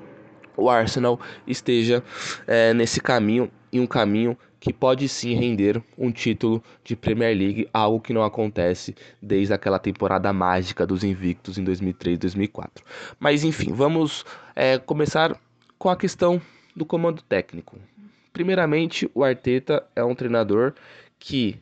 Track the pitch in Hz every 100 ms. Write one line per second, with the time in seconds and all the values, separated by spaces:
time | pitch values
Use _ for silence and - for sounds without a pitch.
0 | - - - - - - 120 120 107 131
1 | 123 120 - - - 123 - 120 113 120
2 | - - - - - 117 113 117 117 -
3 | - 123 104 120 113 - _ 123 120 127
4 | 104 107 117 120 _ _ - - 127 131
5 | 139 - 120 120 120 104 101 113 - -
6 | 123 113 120 104 113 113 - - - 117
7 | - 110 117 101 98 107 - 110 107 113
8 | - 113 107 - 107 98 87 90 - -
9 | - - 104 98 101 101 101 95 101 -
10 | 95 95 98 98 90 92 92 - 87 92
11 | 101 92 90 87 - 98 95 92 95 -
12 | 87 87 92 98 101 - - - - -
13 | - - 147 147 160 - - 110 143 165
14 | 151 - - - - - 131 131 - 151
15 | 147 156 160 - _ _ _ - 185 180
16 | 190 - 175 175 - _ _ 165 156 170
17 | 170 156 - 98 - 85 - 98 98 _
18 | - _ _ - 180 185 160 151 160 -
19 | - - 135 123 127 127 - 147 - -
20 | 120 123 123 117 101 104 131 - - -
21 | - _ - 139 107 110